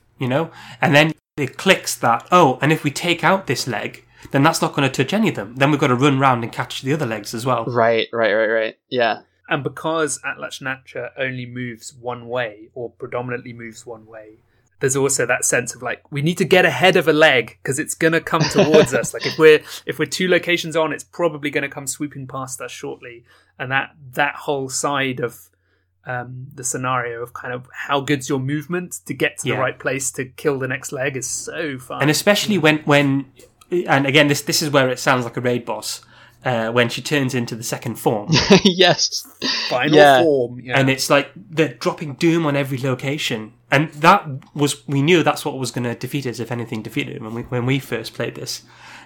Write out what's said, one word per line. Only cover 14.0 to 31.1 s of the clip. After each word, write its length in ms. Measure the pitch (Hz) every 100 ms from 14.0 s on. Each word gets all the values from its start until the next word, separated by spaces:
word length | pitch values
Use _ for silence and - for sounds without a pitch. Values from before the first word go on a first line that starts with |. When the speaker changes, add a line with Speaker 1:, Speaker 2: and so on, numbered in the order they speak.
| 110
Speaker 3:
way, 320 | 110 107 110 _ _ _ _
there's 160 | 135 135
also 300 | 135 - 120
that 180 | 131
sense 300 | - 131 123
of, 80 | 123
like, 200 | 123 - _
we 100 | 143
need 160 | 151 175
to 60 |
get 200 | 160 185
ahead 320 | 180 127 180 180
of 120 | 151
a 40 |
leg 460 | 151 156 131 110 -
'cause 140 | - 131
it's 160 | 151
gonna 260 | - 165 165
come 220 | - 170
towards 520 | 151 208 151 156 147
us. 180 | 127 -
Speaker 1:
<laughs> 20 |
Speaker 3:
Like, 120 | 117 -
if 120 | -
we're, 220 | 156 151 - - -
if 120 | -
we're 80 | 151
two 220 | - 185
locations 480 | 175 175 170 165 160
on, 160 | 156
it's 120 | -
probably 460 | - - 175 147 147
gonna 180 | 143 139
come 180 | 147 139
swooping 400 | - 147 139 131
past 320 | 135 131 -
us 100 | 123
shortly. 540 | - 143 135 127 120 _ _ _ -
And 140 | 131
that, 220 | 135 - _ 135
that 240 | 139 143 -
whole 320 | - 143 135
side 520 | 131 147 143 135 127
of, 300 | 120 - - _ _ _ _ _ -
um, 400 | 123 120 127 131
the 100 | 139
scenario 580 | 127 135 127 127 120 117
of 100 | 120
kind 180 | - 127
of 160 | 123 127
how 280 | - - 143
good's 280 | 135 143 131
your 100 | 135
movement 640 | 131 147 147 175 180 - -
to 80 |
get 240 | 135 147 -
to 100 | 135
Speaker 1:
Yeah. 80 | 110
Speaker 3:
the 40 |
right 180 | 127 139
place 320 | 151 135 131
to 120 | -
kill 340 | 131 - 156 135
the 100 | 131
next 240 | 139 -
leg 240 | 143 139